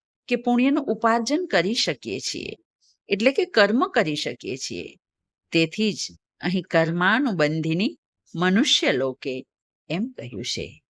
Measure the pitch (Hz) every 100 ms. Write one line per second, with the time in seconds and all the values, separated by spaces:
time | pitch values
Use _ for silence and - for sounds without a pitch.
0 | _ _ - 240 240 240 262 285 269 202
1 | 226 233 226 311 349 180 175 240 - 143
2 | 113 101 - - - - _ _ _ _
3 | - 196 233 277 359 - 202 233 381 240
4 | 160 147 143 - 98 131 - 90 - -
5 | _ _ _ _ - 165 160 185 214 151
6 | - - _ _ 180 185 - 165 160 175
7 | 180 233 285 165 147 160 160 165 233 349
8 | _ _ _ 165 180 190 302 - 302 135
9 | 135 127 139 131 - _ _ _ - 165
10 | 254 - 120 123 120 - 73 - _